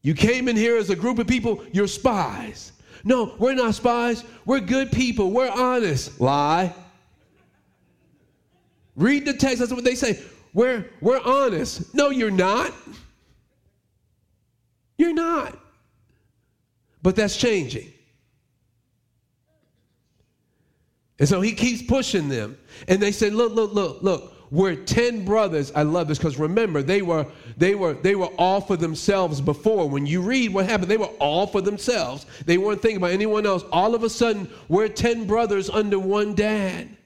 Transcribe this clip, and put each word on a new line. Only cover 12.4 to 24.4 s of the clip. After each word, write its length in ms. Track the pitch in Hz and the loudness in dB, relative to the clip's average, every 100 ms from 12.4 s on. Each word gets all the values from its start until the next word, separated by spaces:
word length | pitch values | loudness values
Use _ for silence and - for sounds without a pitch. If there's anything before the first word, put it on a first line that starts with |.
| 185 220 370 - - - - _ _ _ _ _ _ _ _ _ _ _ _ _ _ _ _ _ _ - | 2 2 -2 -8 -20 -20 -20 _ _ _ _ _ _ _ _ _ _ _ _ _ _ _ _ _ _ -2
You're 160 | 339 | 0
not. 460 | 311 330 330 - - _ _ _ _ _ _ _ _ _ _ _ _ _ _ | 0 -2 -2 -4 -12 _ _ _ _ _ _ _ _ _ _ _ _ _ _
But 140 | 180 190 | 0 0
that's 200 | 208 - | 0 0
changing. 560 | 247 208 131 117 - _ _ _ _ _ _ _ _ _ _ _ _ _ _ _ _ 320 _ _ _ _ _ _ _ _ _ _ _ _ _ _ _ _ | 0 0 -2 -8 -12 _ _ _ _ _ _ _ _ _ _ _ _ _ _ _ _ _ _ _ _ _ _ _ _ _ _ _ _ _ _ _ _ _
And 100 | 139 | 2
so 120 | 185 | 2
he 100 | 208 | 0
keeps 300 | 220 240 233 | 0 -2 -2
pushing 460 | - 262 - 196 147 | 0 0 0 -2 -2
them. 300 | 127 107 131 _ - - | -4 -6 -12 _ -20 0
And 160 | 190 | 2
they 80 | 202 | 2
said, 240 | 202 208 | 0 0
"Look, 200 | 214 240 | 2 0
look, 180 | 220 214 | 0 0
look, 300 | 208 175 - | 0 -2 -2
look. 320 | 190 175 - - | -2 -2 -6 -20